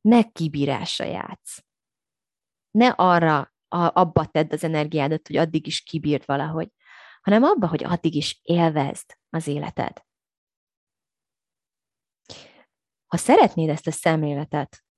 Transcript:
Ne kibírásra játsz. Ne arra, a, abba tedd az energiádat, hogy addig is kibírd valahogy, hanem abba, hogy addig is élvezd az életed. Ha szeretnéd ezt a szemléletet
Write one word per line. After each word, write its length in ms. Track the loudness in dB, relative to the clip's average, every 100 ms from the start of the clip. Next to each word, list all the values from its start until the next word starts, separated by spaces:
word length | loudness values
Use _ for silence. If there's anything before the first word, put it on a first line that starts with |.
Ne 220 | 6 4
kibírásra 800 | 4 -2 -6 -2 -4 -4 -6 -8
játsz. 580 | -8 -8 -10 -14 -18 -20 _ _ _ _ _ _ _ _ _ _ _
Ne 180 | 2 4
arra, 640 | 4 4 4 4 2 -2 _ _
a, 220 | -2 0 2
abba 260 | 2 2 0
tedd 260 | -2 -2
az 120 | -2
energiádat, 640 | -2 -2 -2 -2 -2 -4 -4
hogy 100 | -2
addig 300 | 0 -2 -6
is 160 | -10
kibírd 420 | -8 -6 -2 -4 -2
valahogy, 440 | -4 -4 -6 -8 _ _ -20 -20 _
hanem 220 | 2 4
abba, 260 | 4 2 0
hogy 160 | -2
addig 300 | -4 -2 -2
is 260 | -2 -6 -10
élvezd 760 | -2 2 2 2 -4 -6 -16 -20 _
az 160 | -8 -6
életed. 600 | -6 -6 -8 -8 -10 _ _ _ _ _ _ _ _ _ _ _ _ _ _ _ _ _ _ _ _ _ _ _ -20 -20 _ _ _ _ _ _
Ha 100 | -6
szeretnéd 520 | 2 4 4 2 -4
ezt 180 | -2 -6
a 40 |
szemléletet 920 | -4 0 0 -2 -4 -4 -6 -6 -12 _